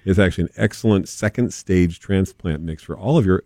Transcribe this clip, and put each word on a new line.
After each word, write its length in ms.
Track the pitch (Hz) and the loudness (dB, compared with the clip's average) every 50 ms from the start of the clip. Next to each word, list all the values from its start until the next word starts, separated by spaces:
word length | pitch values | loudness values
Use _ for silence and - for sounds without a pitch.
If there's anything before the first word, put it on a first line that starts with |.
| - | -2
it's 140 | 95 92 101 | 0 2 4
actually 240 | 98 90 - - 85 | 4 2 2 -2 -4
an 60 | - - | -4 -4
excellent 540 | - 110 107 - - - 110 104 98 82 - | -4 -4 -4 -4 -2 0 2 2 2 0 -4
second 420 | - - 107 107 - - 123 90 | -6 -4 -4 -4 -2 -2 -4 -4
stage 480 | - - - - 95 90 90 85 82 - | -4 -8 -4 0 2 2 2 2 0 -6
transplant 600 | - - 98 95 95 - - _ - 87 76 76 | -6 -2 0 0 0 -2 -4 _ -6 -6 -6 -6
mix 220 | 82 82 78 - - | -6 -8 -10 -10 -10
for 120 | - - | -12 -10
all 220 | - 95 117 156 | -6 -2 0 2
of 80 | 165 107 | 2 4
your 160 | 95 92 - - | 4 2 0 0